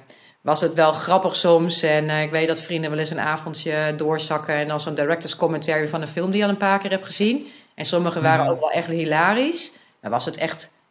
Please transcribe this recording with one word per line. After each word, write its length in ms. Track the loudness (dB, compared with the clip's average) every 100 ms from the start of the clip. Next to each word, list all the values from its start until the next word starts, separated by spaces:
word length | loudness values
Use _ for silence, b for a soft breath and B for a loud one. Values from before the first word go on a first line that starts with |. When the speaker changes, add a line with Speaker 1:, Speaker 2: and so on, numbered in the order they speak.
| B B B B
Speaker 1:
Was 200 | -2 0
het 140 | 2
wel 180 | 4 4
grappig 440 | 4 2 2 2 0
soms. 460 | 4 4 4 0
En, 260 | 2 2 2
eh, 140 | -2
ik 80 | 0
weet 160 | 0 0
dat 160 | -2
vrienden 280 | -4 -4 -4
wel 80 | -4
eens 120 | -4
een 100 | -2
avondje 760 | -2 -2 -6 -8 -4 -2 -2 -2
doorzakken 580 | -2 -2 -2 -4 -2
en 140 | -2 -2
dan 120 | -4
zo'n 140 | -4
director's 420 | -2 0 -2 -4 -2
commentary 520 | -2 0 0 0 0
van 120 | -4
een 80 | -6
film 220 | -4 0
die 80 | 2
je 60 |
al 60 | 2
een 60 | 2
paar 220 | 2 2
keer 120 | 0
hebt 140 | -4
gezien. 420 | -4 0 0 0 B B B
En 100 | -10
sommige 360 | -2 0 0 0
waren 240 | 2 4
Speaker 2:
Mhm. 80 | 4
Speaker 1:
ook 60 | 2
wel 100 | 0
echt 160 | -2 -2
hilarisch. 840 | -2 0 2 4 4 2 0 -6 b b b
Maar 100 | -4
was 140 | -2
het 120 | -2 -4
echt 340 | -6 -6 -12 _ _